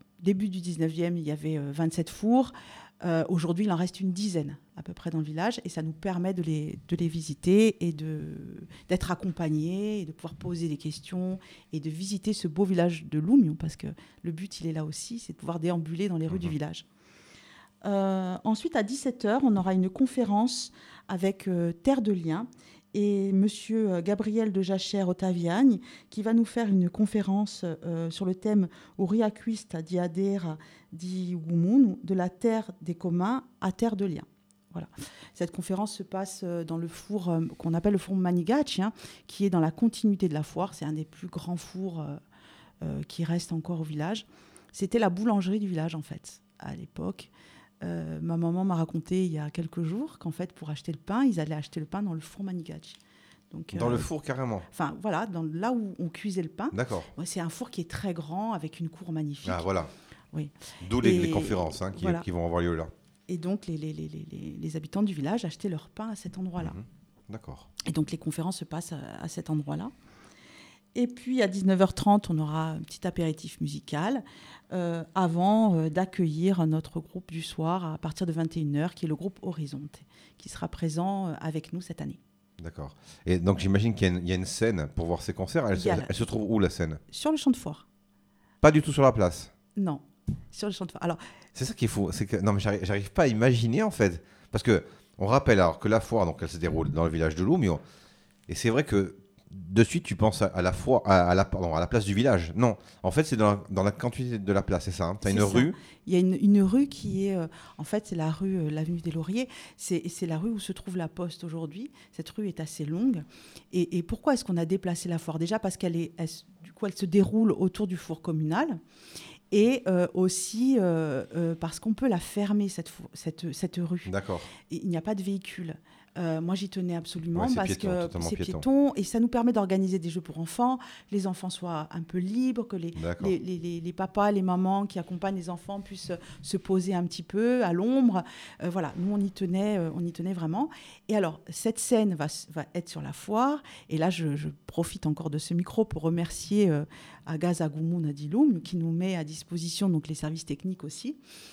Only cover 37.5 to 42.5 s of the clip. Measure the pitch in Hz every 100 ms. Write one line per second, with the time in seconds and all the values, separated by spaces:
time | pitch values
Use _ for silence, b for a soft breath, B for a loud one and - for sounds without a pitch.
37.5 | - 170 165 - 196 - 190 180 180 175
38.5 | 277 294 - 208 B B B - - 202
39.5 | 175 160 156 233 - 214 196 180 151 151
40.5 | 185 190 - 151 156 156 - 185 160 170
41.5 | 175 - 185 190 165 147 143 - b b